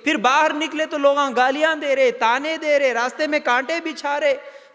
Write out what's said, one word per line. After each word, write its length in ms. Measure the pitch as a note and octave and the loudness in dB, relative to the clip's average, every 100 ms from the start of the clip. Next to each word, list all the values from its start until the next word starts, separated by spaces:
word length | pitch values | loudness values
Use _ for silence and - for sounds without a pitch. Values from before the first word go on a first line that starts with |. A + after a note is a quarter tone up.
फिर 120 | C#4+ D4+ | -2 0
बाहर 360 | A#3+ C#4+ D#4 | 2 4 2
निकले 320 | D4 D#4+ D#4 D#4 | 0 -4 -4 -4
तो 120 | D#4 | 0
लोग 200 | C#4+ C#4 C#4+ | 2 2 0
गालियां 440 | A#3+ B3+ C#4 D#4 D#4 | 2 2 2 0 0
दे 140 | D4 | -2
रहे, 160 | C4+ B3+ | 2 2
ताने 420 | B3 A3+ B3 D4+ D#4+ | 2 0 0 -2 -4
दे 180 | D#4 C#4+ | 0 2
रहे, 140 | C4+ | 2
रास्ते 340 | A#3 B3 B3+ D4+ | 0 -4 -4 -2
में 140 | D4 | -2
कांटे 400 | D4 B3 C4+ E4 | 0 0 0 -4
बिछा 360 | E4 C4+ C#4+ D4 | -6 -8 -4 -2
रहे, 180 | D4 C4 - - - | 0 -2 -6 -20 -18